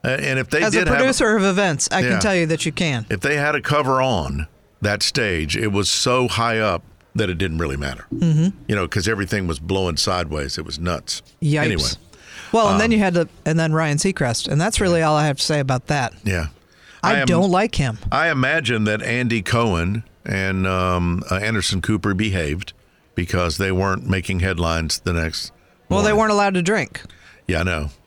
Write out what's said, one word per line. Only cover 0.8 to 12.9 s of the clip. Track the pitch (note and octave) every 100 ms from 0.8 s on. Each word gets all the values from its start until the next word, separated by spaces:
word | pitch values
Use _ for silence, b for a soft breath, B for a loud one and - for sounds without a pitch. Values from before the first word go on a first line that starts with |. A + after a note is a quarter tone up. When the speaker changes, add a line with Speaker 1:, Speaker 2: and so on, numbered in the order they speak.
| -
Speaker 1:
have | -
a |
Speaker 2:
producer | C4 C4 A#3+ A3
of |
events, | G3 F#3 G3 C#3+ -
I | -
Speaker 1:
Yeah. | B2
Speaker 2:
can | A2+
tell | A3 F#3+
you | D#3+
that | D#3+ E3
you |
can. | - F3 B2 G#2+
Speaker 1:
If | G2
they | C#3 D3
had | D3 D3
a |
cover | C3+ D3 C3+ C3
on | C3 G#2 C#2 C#2 D2+ _ _ _
that | G2+ G2+
stage, | - - A2 F2 D#2 G#2
it | G#2+
was | G2 G2
so | - B2+ B2 B2
high | - A#2 A2
up | G#2+ F2 - - _ -
that | G#2
it | E2+
didn't | F#2 D#2+
really | D#2+ C#2
matter. | C#2+ B1+ -
Speaker 2:
Mm-hmm. | - E3+ D#3 F3 - -
Speaker 1:
You | G#2+
know, | F2
'cause | G#2+ F2+
everything | G#2+ F#2+ G#2+ F2+
was | D2
blowing | D#2 F#2+ F#2 D#2
sideways. | - F2+ D#2+ D2+ C#2 -
It | D#2
was | D2
nuts. | E2+ E2+ - - - _
Speaker 2:
Yikes. | D3+ D3+
Speaker 1:
Anyway. | D3 F2+ C2+ - - B B B B
Speaker 2:
Well, | A3+ G#3+
and | G3+
then |
Speaker 1:
Um, | A3+